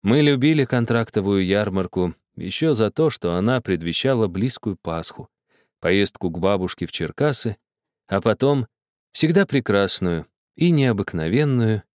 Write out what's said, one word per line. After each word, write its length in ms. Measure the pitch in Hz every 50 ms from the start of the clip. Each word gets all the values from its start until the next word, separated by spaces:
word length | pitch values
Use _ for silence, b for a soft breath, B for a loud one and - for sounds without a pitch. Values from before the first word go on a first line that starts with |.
Мы 200 | - 98 117 147
любили 420 | 151 147 143 131 127 151 160 151 135
контрактовую 800 | - - 123 117 110 117 117 113 - - 107 95 98 101 98 95
ярмарку 680 | 90 98 101 107 104 92 95 90 87 - 92 90 87 78 _ _ _ _
еще 360 | - 80 92 - - 156 160 147
за 160 | 110 113 104
то, 200 | - - 160 156
что 240 | - - - 87 87
она 260 | 90 98 117 131 127
предвещала 680 | 120 - 92 82 82 85 82 - - 131 135 120 110
близкую 500 | 98 85 92 107 131 123 - - 113 95 -
Пасху, 460 | _ 87 82 82 82 - - - - - _ _ _ _ _ _ _ _ _ _
поездку 480 | - 82 90 98 101 95 - - - 90
к 100 | 80 87
бабушке 460 | 82 95 101 95 92 87 - - 92
в 60 | 85 -
Черкассы, 640 | - 85 78 - - 139 151 135 - - 117 101 _ _ _ _ _ _ _ _ _ _
а 140 | _ 95 98
потом — 460 | - 113 107 - - 139 143 139 120 - _ _ _ _ _ _ _ _
всегда 340 | _ - - 156 170 202 196
прекрасную 840 | - - 139 123 - 101 101 101 92 - - 98 90 85 82 - _ _ _ _ _ _
и 160 | - - 175
необыкновенную 1120 | 170 147 135 127 113 98 101 - - 85 78 80 95 131 151 147 131 123 117 110 110 101 - _